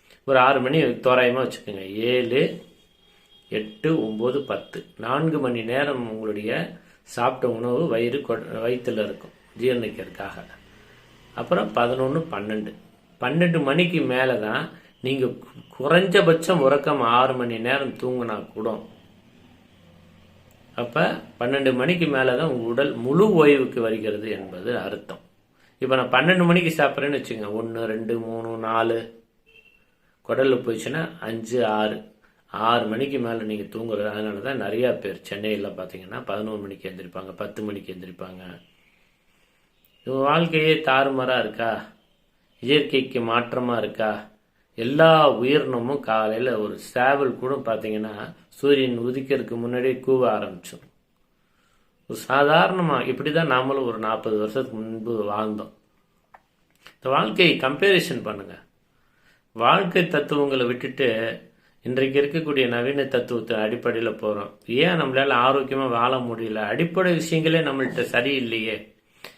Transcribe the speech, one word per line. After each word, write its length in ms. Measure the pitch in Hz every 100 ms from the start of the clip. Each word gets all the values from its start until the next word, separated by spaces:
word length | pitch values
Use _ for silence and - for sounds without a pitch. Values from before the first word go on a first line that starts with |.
| _ - -
ஒரு 120 | 131
ஆறு 200 | 127 139
மணி 180 | 123 156 131 113
தோராயமா 420 | 127 127 123 127
வச்சுக்கோங்க, 400 | 120 - - 98 95 104 117
ஏழு, 360 | 127 117 127 170 - - _ _ _ _ _ _ _ -
எட்டு, 380 | 110 107 - 156 160
ஒன்பது, 360 | 110 107 120 139 135
பத்து, 340 | 98 - 87 - -
நான்கு 420 | 110 139 160 151
மணி 220 | 131 117
நேரம் 380 | 110 131 147 131 117
உங்களுடைய 420 | 110 110 104 107 143 170 - _ _ -
சாப்பிட்ட 420 | - 123 131 123 113
உணவு 240 | 120 123 165
வயிறு 320 | 113 120 135
கொ-, 200 | - 113 - 113
வயித்துல 460 | 117 127 123 107
இருக்கும் 320 | 104 - - _ _ -
ஜீரணிக்கிறதுக்காக. 880 | 123 120 107 - 90 - 98 - - - - - - - - - - -
அப்புறம் 340 | 120 180 214
பதினொன்னு, 480 | 123 120 131 131 156 165
பன்னெண்டு, 420 | 101 104 107 - - - _ _ -
பன்னெண்டு 400 | 123 156 175 165
மணிக்கு 400 | 135 151 175 170 127
மேல 320 | 127 131 113
தான் 240 | 107 123 170 - - _
நீங்க 220 | 127 135 127 -
கு-, 260 | - - -
குறைஞ்சபட்சம் 920 | - 135 170 190 196 165 160 - 175 135
உறக்கம் 380 | 143 156 143 117
ஆறு 220 | 123 131 127
மணி 240 | 120 113
நேரம் 340 | 120 139 135 -
தூங்குனா 380 | 127 127 117 104 -
கூட, 260 | 107 113 107 - - - _ _ _ - _ _ _ _ - - - - - _ _ _ -
அப்ப 280 | 117 151 185 - - -
பன்னெண்டு 360 | 120 139 135 123
மணிக்கு 340 | 135 180 156
மேல 260 | 135 131 123
தான் 160 | 160
உங்க 140 | 127 113
உடல் 240 | 120 143 120
முழு 300 | 120 160 214 180
ஓய்வுக்கு 440 | 147 143 123 123
வருகிறது 460 | 113 110 107 104 110
என்பது 420 | 95 95 90 104 117
அர்த்தம். 440 | 95 104 - - _ _ _ _ _ -
இப்ப 140 | 131 131
நான் 180 | 120
பன்னெண்டு 300 | 127 160 185 175
மணிக்கு 280 | 175 165
சாப்பிட்றேன்னு 460 | - 139 139 143 143
வச்சுக்கோங்க, 340 | - 110 104 110
ஒண்ணு, 240 | 113 113 113
ரெண்டு, 280 | 110 113 117
மூணு, 320 | 113 113 113 113 113
நாலு, 340 | 113 113 113 110 - _ _ _ - _ _ _ _ _ _ -
குடல்ல 280 | 120 135 123
போயிடுச்சுன்னா 480 | 120 110 117 151 - -
அஞ்சு, 360 | 110 113 110 123 113 107
ஆறு, 200 | 107 107 - _ _ _ _
ஆறு 300 | 101 113 120 107
மணிக்கு 300 | 113 139 131
மேல 260 | 117 113 107
நீங்க 160 | 107 95
தூங்குறது. 420 | 113 113 104 104
அதனால 320 | 104 107 98
தான் 200 | 120 131
நிறைய 280 | 101 110 123
பேர் 320 | - 98 90 -
சென்னையில 420 | 101 107 104 98
பாத்தீங்கன்னா 480 | 92 92 92 92 120 127
பதினோரு 340 | 101 110 107
மணிக்கு 280 | 98 98 95
எந்திரிப்பாங்க, 420 | 90 92 92 95 92
பத்து 240 | 104 104
மணிக்கு 260 | 107 101 92
எந்திரிப்பாங்க. 500 | 92 92 90 92 92 90 85 _ _ _ _ _ _ _ _ _ _ _ _ _ _ -
இவங்க 140 | 131
வாழ்க்கையே 500 | 139 156 170 160 156 151
தாறுமாறா 520 | - 131 139 131 127 127
இருக்கா, 320 | 107 - 117 107 - _ _ _ _ _ _ -
இயற்கைக்கு 580 | 120 147 143 135 - 127
மாற்றமா 520 | 113 117 117 127 123 113
இருக்கா? 340 | 104 - 107 107 - _ _ _ _ -
எல்லா 340 | 117 143 160 160 147
உயிரினமும் 680 | 110 127 147 131 123 120 143
காலையில 460 | - 110 110 110 127 113
ஒரு 160 | 104 92 -
சேவல் 540 | 127 127 139 135 117
கூட 140 | 127 135
பாத்தீங்கன்னா 500 | 117 110 110 107 110 104 120 - _
சூரியன் 480 | - 139 139 127 120
உதிக்கிறதுக்கு 580 | 120 131 135 139 113 117
முன்னாடியே 380 | 120 123 131 127
கூவ 220 | - 131 120
ஆரம்பிச்சிடும். 640 | 104 101 90 - - - _ _ _ _ _ _ _ _ _ _ _ -
ஒரு 100 | 117
சாதாரணமா 760 | - 131 143 160 190 185 165 135 123
இப்படிதான் 440 | 123 151 156 160
நாமளும் 340 | 127 131 139 123
ஒரு 100 | 110
நாற்பது 360 | 110 110 113 107
வருஷத்துக்கு 420 | 107 135 131 110
முன்பு 340 | 110 113 110 110 101
வாழ்ந்தோம். 460 | 104 107 107 - _ _ _ _ _ _ - _ _ _ _ -
இந்த 160 | _ 131
வாழ்க்கையை 440 | 139 107 175 175 143
கம்பேரிசன் 680 | 131 143 196 185 - 120 107
பண்ணுங்க. 280 | 104 92 90 _ _ _ _ _ _ _ _ _ 113
வாழ்க்கை 480 | 117 170 190 185 170
தத்துவங்களை 580 | 151 - 147 143 135 120
விட்டுட்டு 420 | 123 131 131 131 110 113 113 - _ _ _ 127
இன்றைக்கு 320 | 127 131 139
இருக்கக்கூடிய 460 | 143 160 151 143 123
நவீன 340 | 120 123 143 135
தத்துவத்தை 480 | 123 120 120 - 113
அடிப்படையில 540 | 107 113 120 113 117 107
போறோம். 360 | 107 101 101 - - 120
ஏன் 240 | 170 170
நம்மளால 340 | 135 131 139 123
ஆரோக்கியமா 480 | 127 139 131 135 131
வாழ 240 | 120 120 131
முடியல? 420 | 120 113 113 107 104
அடிப்படை 440 | 120 170 185 180
விஷயங்களே 480 | 165 160 160 160 160
நம்மள்ட்ட 440 | 151 135 127 - 113
சரியில்லையே. 680 | 120 131 139 117 113 110 107 - _ _ _ -